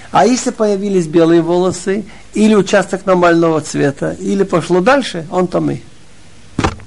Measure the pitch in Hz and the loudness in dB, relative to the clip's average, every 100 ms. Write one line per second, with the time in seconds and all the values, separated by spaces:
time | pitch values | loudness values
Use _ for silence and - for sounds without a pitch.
0 | - 160 208 247 247 226 214 196 202 190 | -4 0 2 0 -2 -2 -2 -2 -2 -2
1 | 156 160 165 170 165 180 185 170 196 202 | 0 2 4 4 2 0 0 -2 -4 -6
2 | 202 - - 202 214 208 185 202 185 190 | -6 -16 -8 0 2 4 2 0 0 -4
3 | 196 185 175 165 165 156 151 147 143 - | 0 2 4 4 2 0 -4 -2 -2 -2
4 | 160 170 196 196 190 175 147 180 196 285 | -6 -6 -4 -2 0 -2 0 0 2 2
5 | - 170 156 185 180 175 151 143 - - | 0 -8 -6 -2 -2 -2 -4 -6 -10 -20
6 | - - - - - - - - | -20 -20 -20 -20 -14 -6 -6 -6